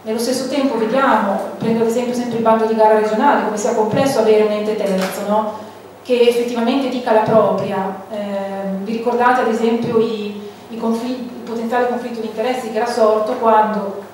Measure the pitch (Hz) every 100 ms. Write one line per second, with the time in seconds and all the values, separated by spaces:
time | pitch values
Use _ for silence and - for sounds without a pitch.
0 | 220 226 247 262 - 285 262 226 220 262
1 | 262 220 202 196 - - 220 226 226 233
2 | 240 247 240 226 226 220 220 220 214 214
3 | 214 214 285 - 214 202 247 233 220 254
4 | 269 - 214 214 214 208 208 214 196 185
5 | 190 - 202 214 214 - - - - -
6 | - 240 233 233 240 240 233 277 277 247
7 | 240 220 214 - 202 190 196 196 190 196
8 | - 214 202 196 196 196 196 190 202 226
9 | 240 233 247 254 226 214 226 233 226 226
10 | 220 208 208 202 - - - 226 226 226
11 | 247 254 240 - - 226 233 247 247 233
12 | 240 226 214 220 226 254 226 214 240 240
13 | 214 214 214 - 226 220 208 202 196 -
14 | -